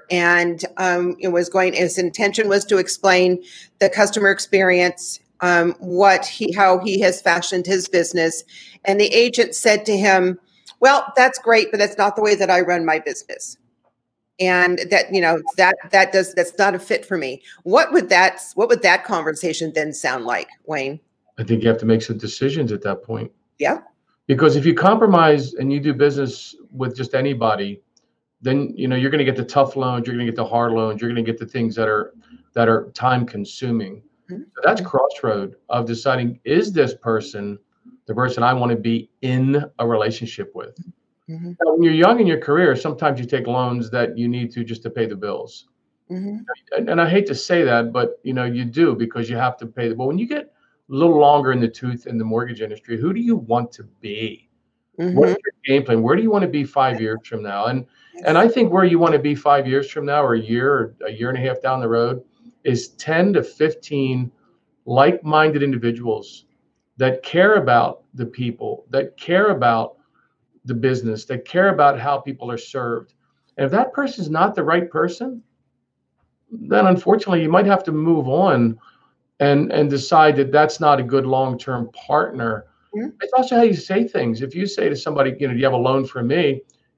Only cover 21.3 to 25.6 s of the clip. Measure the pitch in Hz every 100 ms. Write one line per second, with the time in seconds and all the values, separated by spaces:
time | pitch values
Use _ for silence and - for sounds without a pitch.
21.3 | - 113 113 113 113 110 110 - 110 110
22.3 | - 139 156 117 101 101 92 - 110 110
23.3 | _ _ - - 330 - _ _ _ -
24.3 | 131 151 143 156 - 190 220 214 175 160
25.3 | 147 127 -